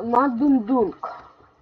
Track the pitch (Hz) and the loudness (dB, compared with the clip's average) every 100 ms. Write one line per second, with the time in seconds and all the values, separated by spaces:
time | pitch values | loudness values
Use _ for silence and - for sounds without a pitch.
0 | 226 240 277 233 285 269 208 254 190 - | -2 0 0 0 2 2 2 0 0 -4
1 | - - - _ _ _ | -14 -16 -20 _ _ _